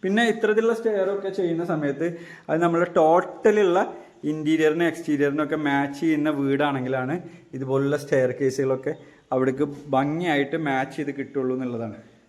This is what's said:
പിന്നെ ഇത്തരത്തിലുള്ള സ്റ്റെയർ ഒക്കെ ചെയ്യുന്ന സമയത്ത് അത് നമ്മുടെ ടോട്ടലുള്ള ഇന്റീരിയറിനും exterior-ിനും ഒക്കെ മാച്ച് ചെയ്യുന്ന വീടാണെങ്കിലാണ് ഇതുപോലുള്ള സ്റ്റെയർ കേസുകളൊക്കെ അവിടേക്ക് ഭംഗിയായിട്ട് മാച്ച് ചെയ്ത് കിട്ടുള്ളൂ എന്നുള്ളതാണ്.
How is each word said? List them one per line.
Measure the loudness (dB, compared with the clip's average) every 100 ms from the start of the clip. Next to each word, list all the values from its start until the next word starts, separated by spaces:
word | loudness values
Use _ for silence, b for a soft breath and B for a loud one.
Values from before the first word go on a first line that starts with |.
പിന്നെ | 2 2 2
ഇത്തരത്തിലുള്ള | 2 2 2 2 0
സ്റ്റെയർ | 0 0 0
ഒക്കെ | -2 -4 -2
ചെയ്യുന്ന | -2 -2 -2
സമയത്ത് | -2 -2 -2 -4 -6 B B B
അത് | 0
നമ്മുടെ | 2 2 2 4
ടോട്ടലുള്ള | 6 4 2 0 2 4 4 2 0 B B B -6
ഇന്റീരിയറിനും | -4 0 2 2 4 0
exterior-ിനും | -2 -4 2 2 0
ഒക്കെ | -2 -2 0
മാച്ച് | 0 0 -2
ചെയ്യുന്ന | 0 2 0 0
വീടാണെങ്കിലാണ് | 0 2 2 0 -2 -2 -2 -4 -8 B B -10
ഇതുപോലുള്ള | -2 0 2 -2
സ്റ്റെയർ | 0 2 2 0
കേസുകളൊക്കെ | -2 0 -2 -2 -4 -8 B B B
അവിടേക്ക് | 0 0 0 -4 -4 -2
ഭംഗിയായിട്ട് | 0 0 -2 0 0 0 -2 -2
മാച്ച് | -2 -2 -6
ചെയ്ത് | -6 -6
കിട്ടുള്ളൂ | -6 -4 -2 -2
എന്നുള്ളതാണ്. | -4 -6 -8 -10 -20 _